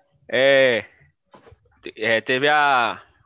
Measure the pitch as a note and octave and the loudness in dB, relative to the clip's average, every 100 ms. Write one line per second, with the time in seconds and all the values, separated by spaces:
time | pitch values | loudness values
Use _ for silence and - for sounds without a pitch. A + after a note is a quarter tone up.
0 | _ _ - A#2+ C3+ C3+ C3 A2 - _ | _ _ -8 0 2 4 2 0 -6 _
1 | _ _ _ - - _ _ _ - - | _ _ _ -20 -20 _ _ _ -18 -8
2 | A2 A2 B2 B2+ C#3+ D3+ C#3+ B2+ A2+ F2 | -2 -2 -2 -2 0 2 2 0 -2 -6
3 | - _ | -16 _